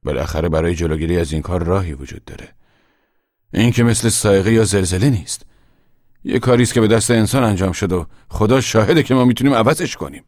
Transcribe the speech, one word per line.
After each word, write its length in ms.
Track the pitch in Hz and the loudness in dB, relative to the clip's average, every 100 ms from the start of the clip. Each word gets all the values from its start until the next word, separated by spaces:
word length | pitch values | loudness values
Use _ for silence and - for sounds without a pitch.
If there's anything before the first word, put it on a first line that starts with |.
بالاخره 460 | - 69 - 76 82 | -6 -6 -4 -4 -2
برای 260 | 78 82 82 | 0 0 -2
جلوگیری 440 | 85 78 80 87 | -2 -2 -2 -2
از 140 | 78 | -2
این 80 | 78 | -4
کار 220 | 76 90 | -4 -4
راهی 300 | 82 95 92 | -2 -2 -2
وجود 320 | 67 67 - - | -10 -14 -18 -18
داره. 300 | - - _ _ _ _ _ _ _ _ _ _ | -18 -20 _ _ _ _ _ _ _ _ _ _
این 180 | - 120 | 0 2
که 120 | 113 | 2
مثل 260 | 117 107 117 | 2 2 0
سائقه 440 | - 107 98 95 | 0 2 2 4
یا 100 | 113 | 2
زلزله 460 | 107 101 90 90 131 | 2 0 0 0 0
نیست. 360 | 113 - - - _ _ _ _ _ _ _ | 0 -4 -14 -16 _ _ _ _ _ _ _
یه 160 | - - | -4 -2
کاریست 340 | 127 120 120 | 2 2 2
که 80 | - | 2
به 60 | 110 | 2
دست 240 | 113 - | 2 2
انسان 320 | 117 107 135 | 0 2 0
انجام 280 | 117 98 95 | 0 0 -2
شد 200 | 87 95 | -2 -2
و 160 | 90 82 - _ | -4 -6 -16 _
خدا 320 | - 107 131 | -2 2 2
شاهده 420 | - 185 180 156 | 2 0 4 2
که 100 | 143 | 2
ما 120 | 131 123 | 2 2
می‌تونیم 280 | 113 135 | 2 2
عوضش 440 | 123 113 156 165 - | 2 2 0 -4 -8
کنیم. 260 | 71 - | -12 -14